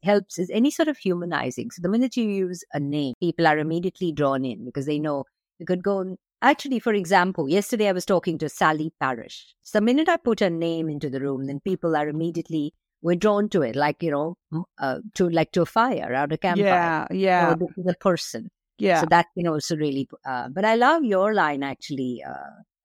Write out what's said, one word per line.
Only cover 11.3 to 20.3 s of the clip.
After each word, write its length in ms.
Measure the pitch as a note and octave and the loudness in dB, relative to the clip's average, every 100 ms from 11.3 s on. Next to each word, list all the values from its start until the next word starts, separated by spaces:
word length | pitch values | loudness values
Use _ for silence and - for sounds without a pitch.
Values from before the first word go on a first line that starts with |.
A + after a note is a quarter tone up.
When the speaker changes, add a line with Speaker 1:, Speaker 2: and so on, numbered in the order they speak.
| C3+ C3+ | -4 -6
Speaker 1:
then 140 | C#3+ | -6
people 360 | F#3+ F#3 E3+ D#3 | -4 -4 0 0
are 120 | D3+ | 0
immediately, 640 | D3+ E3 E3 - D#3+ D3 - _ _ | -2 -4 -4 -4 -4 -4 -8 _ _
we're 140 | E3 F3+ | -2 2
drawn 320 | G#3+ G3+ G#3 | 2 2 2
to 120 | F#3+ | 2
it, 140 | B2+ B2 | 0 0
like, 260 | D3 C#3+ | -2 0
you 80 | E3 | -2
know, 260 | C#3+ D#3 F3+ _ | -2 -2 -6 _
m-, 120 | D#3 F#3 - | -8 -8 -6
uh, 200 | C3+ B2 - | -4 -4 -6
to, 140 | - F3+ | -2 0
like, 220 | E3 D#3+ | 2 0
to 100 | F#3 | 0
a 40 | D#3+ | 0
fire, 400 | A3+ B3 F3+ D2+ | 2 0 0 -4
around 220 | B2+ D3 | -2 -2
a 60 | D#3+ | -2
campfire. 260 | F#3+ F#3 G3+ | 0 2 4
Speaker 2:
Yeah, 400 | F3+ E3+ D#3 - | 4 2 -2 -4
yeah. 380 | F#3 F#3+ F3+ E3+ | 0 2 4 4
Speaker 1:
"Oh, 20 | E3 F3 | 2 -2
this 120 | - | -4
is 120 | F3+ | -4
a 40 | |
person." 560 | F3 G3 E3+ - A#2 A#2 - _ - | 0 2 0 -2 -10 -12 -18 _ -2
Speaker 2:
Yeah. 220 | G3 E3+ | 2 2
Speaker 1:
So 60 | D#3+ | 6
that 160 | E3+ E3+ - | 4 4 0
can 100 | E3+ | -2
also 300 | D3+ - D#3 | -2 -2 -2
really, 320 | D3+ C3+ C3+ - | -2 -2 -6 -10
uh, 220 | C3+ | -8